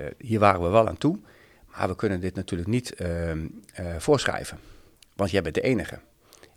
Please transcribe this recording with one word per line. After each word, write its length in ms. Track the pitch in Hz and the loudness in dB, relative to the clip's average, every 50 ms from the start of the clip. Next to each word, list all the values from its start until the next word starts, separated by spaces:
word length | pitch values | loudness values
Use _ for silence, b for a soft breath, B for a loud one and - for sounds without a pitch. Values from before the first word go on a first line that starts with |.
| 67 71 - - | -6 -8 -10 -10
hier 200 | - 113 110 107 | -6 -2 2 4
waren 240 | 104 101 95 90 87 | 6 6 6 6 4
we 60 | 85 | 4
wel 200 | 95 113 110 - | 4 4 4 4
aan 100 | 82 - | 2 0
toe, 200 | - 143 180 214 b b b b b b b b b b - | 0 0 0 0 b b b b b b b b b b -8
maar 120 | - - 95 | -4 -2 -2
we 80 | 92 | -2
kunnen 240 | - - 104 98 90 | 0 0 0 0 0
dit 140 | 92 92 - | -2 -4 -4
natuurlijk 340 | 98 92 - - 85 87 104 | -4 -6 -4 -4 -4 -2 0
niet, 240 | 113 123 123 - - | -2 -2 -2 -4 -8
ehm, 520 | - 92 87 85 85 85 85 80 80 80 - - - - - - | -6 -4 -4 -2 -2 -2 -2 -2 -2 -4 -6 -10 -14 -20 -16 -12
eh, 100 | - 90 87 85 80 | -10 -8 -6 -6 -2
voorschrijven, 600 | - - 147 131 - - - - - - - - b b b b b b b b b - _ | 2 4 4 4 4 0 -4 -4 -6 -10 -14 -16 b b b b b b b b b -12 _
want 140 | - 101 95 | -2 -2 0
jij 120 | 85 98 87 | 2 0 0
bent 120 | 82 76 | 0 0
de 60 | - | 0
enige.'" 400 | - 127 131 104 82 - - 62 - _ _ _ b b b b b b b | 2 2 2 0 -2 -6 -10 -14 -16 _ _ _ b b b b b b b